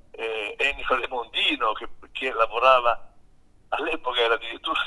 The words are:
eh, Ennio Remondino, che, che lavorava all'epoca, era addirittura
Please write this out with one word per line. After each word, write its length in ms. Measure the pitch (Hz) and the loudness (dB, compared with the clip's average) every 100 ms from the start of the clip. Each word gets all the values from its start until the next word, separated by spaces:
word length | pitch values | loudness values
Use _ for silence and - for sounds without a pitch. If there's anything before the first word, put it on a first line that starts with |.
| - | -18
eh, 440 | - 113 110 104 - | -8 -6 -4 -6 -2
Ennio 380 | 139 - 127 127 | -2 -2 0 -2
Remondino, 760 | - 127 113 - - 139 113 | -2 -6 -6 -2 0 2 0
che, 140 | 107 113 - - | -2 -6 -12 -14
che 180 | - 131 | -8 -4
lavorava 800 | 113 110 113 127 127 120 113 - - - - - - - | 2 2 4 6 6 6 0 -4 -20 -20 -20 -20 -20 -6
all'epoca, 460 | - 120 117 123 120 | -4 -2 -4 -2 0
era 140 | 117 113 | 2 2
addirittura 440 | - 117 - 156 | -2 -8 -4 -4